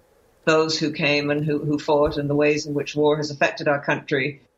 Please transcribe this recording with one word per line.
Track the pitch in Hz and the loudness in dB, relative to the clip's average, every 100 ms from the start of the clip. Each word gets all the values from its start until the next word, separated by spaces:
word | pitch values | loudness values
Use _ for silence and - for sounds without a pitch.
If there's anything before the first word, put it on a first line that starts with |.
| _ _ _ _ 165 | _ _ _ _ 2
those | 160 160 - | 2 2 0
who | 151 | -4
came | 151 147 147 143 | -2 0 0 0
and | 147 151 | -2 0
who, | 147 | -2
who | 151 147 | -2 -2
fought | - 147 151 151 | 2 2 2 0
and | 143 | 0
the | 143 | 2
ways | 147 151 151 | 2 2 -2
in | |
which | 143 - 147 | -6 -4 0
war | 151 151 | 2 2
has | 147 | -2
affected | 143 165 - 151 | -2 -2 -2 -2
our | 143 | -2
country. | 156 135 - 139 139 143 _ | -2 -4 -2 -2 -2 -8 _